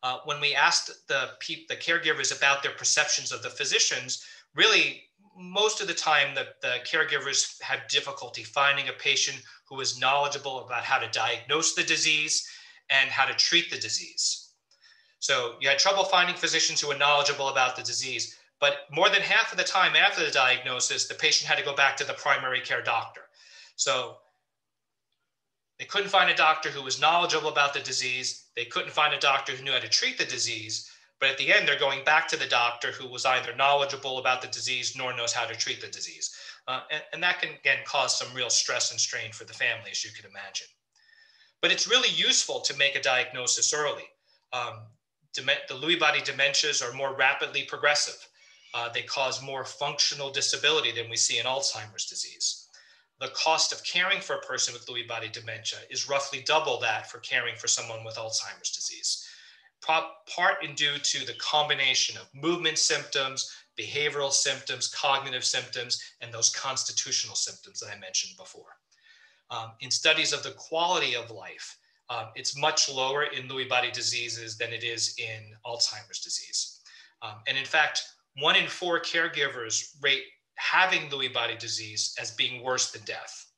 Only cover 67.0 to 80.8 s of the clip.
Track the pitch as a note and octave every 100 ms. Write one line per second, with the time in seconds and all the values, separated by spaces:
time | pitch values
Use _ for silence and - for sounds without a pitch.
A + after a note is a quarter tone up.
67 | - C#3+ A#2 G#2+ - - - - G#2+ G2+
68 | F#2+ F#2+ F#2 F#2 F#2 - - - _ _
69 | _ - - _ _ A#2+ A2+ A2+ B2+ -
70 | E3 D#3 D3 C#3+ B2+ - - D#3+ E3+ F3+
71 | C#3+ A#2+ A2+ G#2+ F2+ D#2 - - _ _
72 | _ A#2+ A2 C3 C3 C#3 D3+ D#3 - C3+
73 | C3 C#3+ D3 C3+ B2+ C3 B2 B2+ B2 A#2
74 | A#2 A#2+ A#2+ A2+ A2+ A2 A#2 A#2 A#2 A2+
75 | A2 - A2+ A2 G#2+ G#2+ A#2+ A#2 - G#2+
76 | G#2+ - - - - - - - - -
77 | - _ A2+ G#2+ - C3+ C3 D#3+ D3 -
78 | - _ _ - D3 F#3 D#3+ - F3+ E3+
79 | E3+ E3 E3 D3+ C#3+ A#2+ A2+ G#2+ - C#3+
80 | C#3 C3+ - _ _ - - D#3+